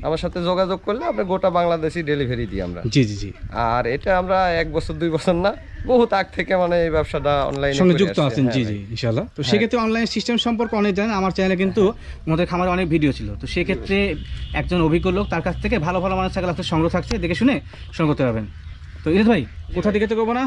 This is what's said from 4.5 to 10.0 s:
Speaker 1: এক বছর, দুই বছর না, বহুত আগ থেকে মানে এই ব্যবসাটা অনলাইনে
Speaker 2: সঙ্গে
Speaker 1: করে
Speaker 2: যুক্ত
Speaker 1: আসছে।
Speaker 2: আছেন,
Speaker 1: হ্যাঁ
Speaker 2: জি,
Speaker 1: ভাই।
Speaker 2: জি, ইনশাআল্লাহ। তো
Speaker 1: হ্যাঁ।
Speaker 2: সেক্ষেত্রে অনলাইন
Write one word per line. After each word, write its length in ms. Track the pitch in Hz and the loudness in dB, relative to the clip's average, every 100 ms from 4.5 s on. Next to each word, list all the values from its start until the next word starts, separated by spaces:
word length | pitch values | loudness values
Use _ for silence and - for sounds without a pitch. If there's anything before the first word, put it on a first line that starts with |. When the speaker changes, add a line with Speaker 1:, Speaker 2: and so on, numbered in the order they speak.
| 165 | 0
Speaker 1:
এক 60 | 165 151 | 0 -2
বছর, 180 | - | -4
দুই 160 | 156 170 | -2 -2
বছর 260 | 156 - 170 196 | 0 2 2 2
না, 60 | 302 - - - | -2 -10 -6 2
বহুত 220 | 254 233 | 4 4
আগ 120 | 196 185 - | 2 -2 -4
থেকে 180 | 135 180 | 0 2
মানে 180 | 175 175 165 | 2 2 2
এই 60 | 156 | 2
ব্যবসাটা 380 | 147 151 143 143 135 | 0 0 2 2 2
অনলাইনে 280 | 139 143 139 | 0 0 4
Speaker 2:
সঙ্গে 140 | 180 | 6
Speaker 1:
করে 80 | 165 | 6
Speaker 2:
যুক্ত 160 | 190 - | 2 2
Speaker 1:
আসছে। 120 | 143 | 2
Speaker 2:
আছেন, 140 | 120 127 | 2 2
Speaker 1:
হ্যাঁ 100 | 120 | 2
Speaker 2:
জি, 60 | |
Speaker 1:
ভাই। 100 | 107 | 0
Speaker 2:
জি, 40 | 101 98 | -4 -8
ইনশাআল্লাহ। 320 | 117 117 113 226 | -4 -2 0 -2
তো 60 | |
Speaker 1:
হ্যাঁ। 180 | - 143 | -6 0
Speaker 2:
সেক্ষেত্রে 280 | 208 226 240 220 | 2 2 0 0
অনলাইন 200 | 226 | 0